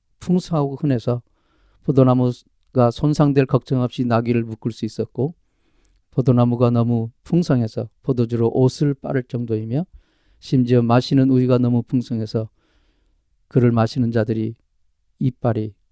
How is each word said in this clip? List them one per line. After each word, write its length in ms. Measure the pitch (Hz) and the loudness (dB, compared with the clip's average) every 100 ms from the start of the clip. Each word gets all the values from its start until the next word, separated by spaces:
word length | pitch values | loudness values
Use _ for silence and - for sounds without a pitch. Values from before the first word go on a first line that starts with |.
| _ _ | _ _
풍성하고 540 | - 180 - 165 139 135 | -2 -2 -2 -4 -4 -2
흔해서 460 | 151 123 120 123 - _ _ _ _ _ | -2 -2 -2 -4 -6 _ _ _ _ _
포도나무가 1080 | - 135 131 127 123 123 _ _ _ 131 120 | -2 2 4 4 0 -4 _ _ _ 0 0
손상될 560 | - 147 151 147 139 131 | 0 0 2 2 2 2
걱정 340 | 139 - 131 | 0 0 -2
없이 240 | 123 - 123 | -2 -4 -2
나귀를 380 | 117 120 117 | 0 0 -2
묶을 280 | 113 110 120 | -2 -8 -10
수 140 | 110 107 | -8 -8
있었고 480 | - 110 - 139 - _ _ _ _ _ _ _ | -6 -8 -6 -6 -8 _ _ _ _ _ _ _
포도나무가 580 | - 127 120 120 120 123 | -2 2 4 2 2 2
너무 400 | 120 117 117 113 - | 2 0 -2 -4 -12
풍성해서 640 | - 165 170 131 113 - 113 _ | -4 -2 0 0 -2 -6 -10 _
포도주로 460 | - 123 117 117 117 | -4 -2 -2 0 0
옷을 400 | - 127 - 143 | 2 0 0 -2
빨을 300 | 139 - 139 | -2 -4 -6
정도이며 600 | 123 120 117 110 110 131 185 - _ _ _ _ | -4 -6 -4 -6 -4 -6 -6 -12 _ _ _ _
심지어 420 | - 135 120 123 | -2 0 2 2
마시는 480 | 117 120 - 139 135 | 4 2 2 2 2
우유가 280 | 131 127 123 | 2 2 2
너무 260 | 120 120 | 2 0
풍성해서 680 | - 135 117 117 110 117 110 _ _ _ _ _ _ _ _ _ _ | -2 -4 -4 -6 -6 -6 -8 _ _ _ _ _ _ _ _ _ _
그를 240 | 139 120 | 2 2
마시는 400 | 117 113 139 117 | 2 0 -2 -2
자들이 440 | 117 107 113 110 113 _ _ _ _ _ - | -2 -2 -2 -6 -10 _ _ _ _ _ -6
이빨이 540 | 135 - 120 110 107 - _ | -6 -2 -2 -2 -6 -10 _